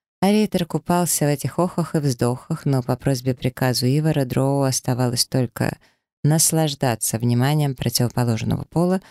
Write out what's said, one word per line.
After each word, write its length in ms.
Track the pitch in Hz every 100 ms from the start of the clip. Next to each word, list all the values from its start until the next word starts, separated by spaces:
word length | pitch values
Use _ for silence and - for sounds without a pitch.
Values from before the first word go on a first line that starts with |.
| _ -
А 100 | 185
Рейтер 340 | 208 214 185 170
купался 600 | 156 - 175 175 - 147
в 40 |
этих 300 | 147 135 -
охах 360 | 180 - 160 165
и 40 |
вздохах, 680 | 143 120 120 127 - 160 -
но 160 | 135
по 140 | 127 127
просьбе 380 | - 131 127 127
приказу 500 | 127 - 131 123 123
Ивара 400 | 143 156 147 131
Дроу 380 | 120 135 139
оставалось 640 | 135 127 - 123 123 120 -
только 520 | 131 123 - - - _ _ _ _ 147
наслаждаться 920 | 160 - 160 156 139 135 113 - 113
вниманием 580 | 120 120 131 151 143 131
противоположного 920 | - - 120 - 120 110 117 113 -
пола, 360 | 156 180 185 -